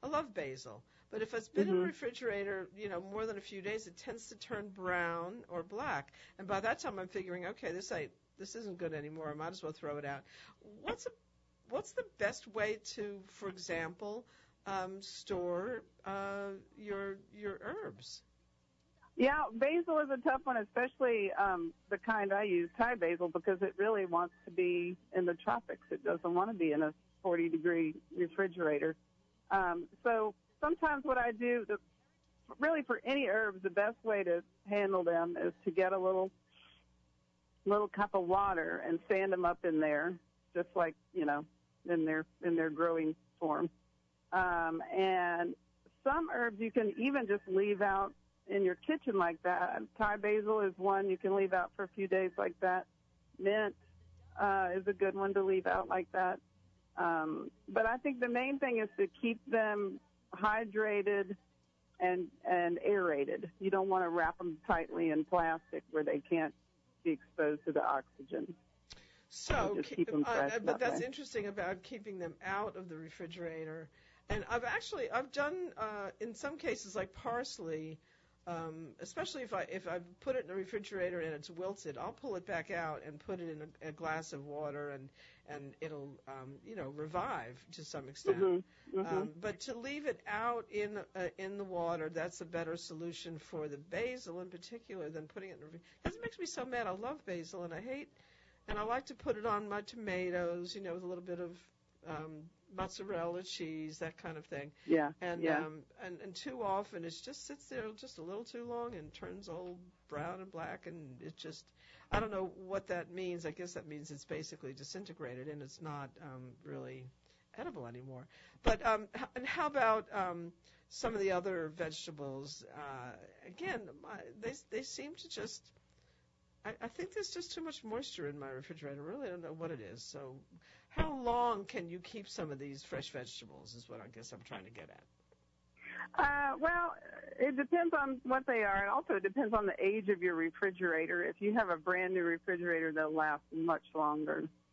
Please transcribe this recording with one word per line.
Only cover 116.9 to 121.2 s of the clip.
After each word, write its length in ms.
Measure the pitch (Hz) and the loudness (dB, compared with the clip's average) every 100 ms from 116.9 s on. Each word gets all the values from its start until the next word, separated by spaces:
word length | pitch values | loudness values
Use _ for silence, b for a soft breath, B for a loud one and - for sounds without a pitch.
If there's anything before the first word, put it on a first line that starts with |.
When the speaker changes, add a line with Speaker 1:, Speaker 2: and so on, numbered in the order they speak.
| 131 127 _ b b b - | -12 -16 _ b b b -10
Speaker 1:
edible 280 | 302 226 120 | -10 -8 -10
anymore. 400 | 123 131 131 139 B B B | -12 -12 -14 -14 B B B
But, 220 | - 220 | 4 4
um, 240 | 233 214 214 226 | 4 2 0 -8
h-, 60 | 262 - | -8 -6
and 100 | 254 | -6
how 200 | - 302 | 0 0
about, 400 | 285 233 220 214 | 4 6 6 2
um, 400 | 214 185 175 170 175 b b b | -4 -2 -4 -8 -12 b b b
some 260 | - 233 | -6 -2
of 60 | 220 | 2